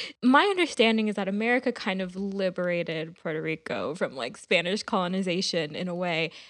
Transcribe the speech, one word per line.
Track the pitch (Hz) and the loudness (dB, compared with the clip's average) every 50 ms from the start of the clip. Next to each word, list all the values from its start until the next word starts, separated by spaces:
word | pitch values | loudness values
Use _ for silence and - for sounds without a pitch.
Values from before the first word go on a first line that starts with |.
| - - - - | -10 -12 -10 0
my | - 247 262 285 339 | 4 6 8 8 6
understanding | 415 403 359 349 302 - - 247 226 226 220 220 208 | 6 4 2 0 0 2 4 4 4 4 4 2 0
is | 208 | -2
that | 208 202 185 | -2 -2 -2
America | 196 208 220 233 247 247 247 254 | -2 0 0 2 2 2 2 0
kind | 240 - - 220 190 190 | -4 -2 -4 -4 -2 -2
of | 190 185 180 185 | -4 -6 -6 -6
liberated | 196 196 190 196 190 185 180 - 180 175 175 170 170 160 160 160 156 160 175 | -6 -4 -2 -2 -2 -2 0 0 -2 0 0 -2 -2 -2 -4 -6 -6 -8 -10
Puerto | - _ 175 156 156 | -10 _ -6 -4 -4
Rico | 156 160 160 156 - - - 110 92 113 151 | -4 -4 -4 -6 -6 -6 -6 -4 -4 -4 -4
from, | 185 202 139 123 | -2 -4 -4 -4
like, | 135 123 123 214 | -6 -8 -8 -8
Spanish | - - - 208 170 170 180 190 214 - | -12 -2 2 2 2 4 2 -2 -4 -2
colonization | - - 202 185 180 185 190 196 185 175 175 190 - - 170 160 151 156 | -2 0 0 0 0 0 -2 -2 0 -2 -2 -2 -2 -2 -2 -2 -2 -4
in | - 185 180 | -6 -6 -6
a | 175 | -4
way. | 175 185 180 170 160 165 - - - - - | -4 -2 -2 0 -2 -2 -4 -6 -10 -18 -20